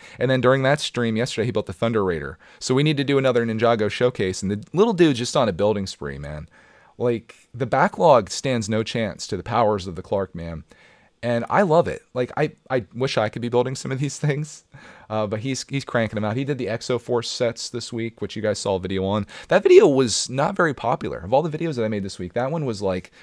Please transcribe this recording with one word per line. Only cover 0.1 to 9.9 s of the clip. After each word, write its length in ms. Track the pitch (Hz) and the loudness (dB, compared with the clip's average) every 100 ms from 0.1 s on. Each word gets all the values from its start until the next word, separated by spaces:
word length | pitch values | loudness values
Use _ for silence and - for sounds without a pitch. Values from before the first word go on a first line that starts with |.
| - | -4
And 100 | 127 | 0
then 120 | 131 | 2
during 200 | 127 135 | 4 4
that 180 | 131 143 | 4 0
stream 380 | - 123 117 110 | -2 -2 -2 0
yesterday, 300 | 127 - 117 | -2 -2 -2
he 40 | |
built 140 | 107 101 | -2 -4
the 80 | |
Thunder 320 | - 117 110 95 | -2 0 2 0
Raider. 320 | 80 69 - - - | -2 -6 -12 -20 -8
So 160 | - 131 | 0 2
we 80 | |
need 140 | 151 143 | 2 2
to 60 | |
do 140 | 135 139 | 2 2
another 260 | 131 117 117 | 4 2 0
Ninjago 440 | 110 117 117 104 | 2 2 4 0
showcase, 540 | - 123 - 95 92 | 0 0 0 -2 -2
and 80 | 95 | -4
the 120 | 104 - | -4 -2
little 220 | 160 226 | 2 2
dude's 240 | 180 165 117 | 6 4 4
just 180 | 123 151 | 0 0
on 140 | 113 | 0
a 40 | |
building 340 | 82 104 104 92 | 2 0 0 -4
spree, 320 | - 71 69 | -8 -10 -10
man. 280 | 71 76 - _ _ _ _ - | -10 -12 -14 _ _ _ _ -4
Like, 360 | 120 117 - - _ | -2 -2 -6 -20 _
the 140 | 120 123 | -8 -2
backlog 640 | 131 185 - 170 127 95 | 2 2 4 6 6 4
stands 400 | - 135 120 104 | -4 -2 -2 -2
no 140 | 110 | -2
chance 420 | 110 117 107 - - | -2 -4 -4 -6 -8
to 100 | 95 | -8
the 80 | |
powers 440 | - 113 107 104 | -2 2 2 2
of 80 | 92 | -4